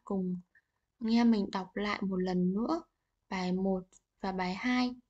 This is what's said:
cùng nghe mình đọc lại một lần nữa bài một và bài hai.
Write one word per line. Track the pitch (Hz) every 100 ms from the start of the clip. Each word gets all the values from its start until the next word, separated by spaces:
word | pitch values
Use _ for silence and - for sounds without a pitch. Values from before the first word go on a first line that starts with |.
cùng | - 196 185 180 - _ _ _ _ _
nghe | 226 233
mình | 233 220 -
đọc | 190 185 -
lại | 208 -
một | 190 185
lần | 185 180 180
nữa | 196 240 339 - _ _ _ _
bài | 190 180
một | 185 190 185 180 - _ _
và | 196
bài | 185 180
hai. | 196 254 247 247 247 -